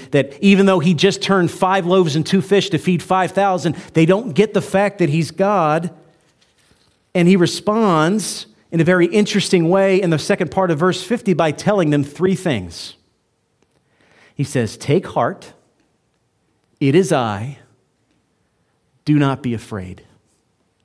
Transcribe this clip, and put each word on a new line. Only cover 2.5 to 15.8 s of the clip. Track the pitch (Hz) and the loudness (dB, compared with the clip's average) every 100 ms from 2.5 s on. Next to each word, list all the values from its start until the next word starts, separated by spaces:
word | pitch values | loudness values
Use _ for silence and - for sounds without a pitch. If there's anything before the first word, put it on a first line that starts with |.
| 196 196 | 0 0
to | 156 | -4
feed | 185 175 | -2 -2
five | - 185 180 | 0 -2 0
thousand, | 190 196 180 160 - - | 0 0 0 -4 -6 -4
they | 165 165 | 0 2
don't | 196 247 | 2 0
get | 135 214 | 0 0
the | 202 | 0
fact | - 190 202 202 | -2 0 0 0
that | 165 | -2
he's | 160 151 | 0 -4
God. | - 196 202 156 156 170 - _ _ _ _ _ _ _ _ _ _ _ | -2 0 0 0 -2 -4 -12 _ _ _ _ _ _ _ _ _ _ _
And | 180 170 | 0 4
he | 190 | 4
responds | 170 - 202 220 214 160 160 214 175 - - _ - | 2 0 -4 0 2 2 2 -2 -6 -10 -14 _ -6
in | 165 | 0
a | |
very | 160 185 170 | 2 4 2
interesting | 208 202 202 - 185 165 | 2 0 -2 0 2 2
way | 190 196 190 | 2 2 2
in | 185 | 0
the | 156 | -2
second | - 202 170 | -2 -2 -2
part | - 185 | -2 -2
of | 151 | 0
verse | 180 180 | 0 -2
fifty | - 233 202 | -4 -4 -2
by | 160 160 | 0 0
telling | - 185 208 156 | 0 -2 0 2
them | 147 | 0
three | 143 - 190 | -2 -2 -2
things. | 190 175 113 90 - - - _ _ _ _ _ _ _ _ _ _ _ _ _ | 0 -2 -4 -6 -14 -18 -20 _ _ _ _ _ _ _ _ _ _ _ _ _
He | - | -8
says, | 139 135 110 - | -4 -4 -4 -6
"Take | - 147 - | -2 -2 0
heart, | - 123 - - - _ _ | -2 -2 -4 -18 -20 _ _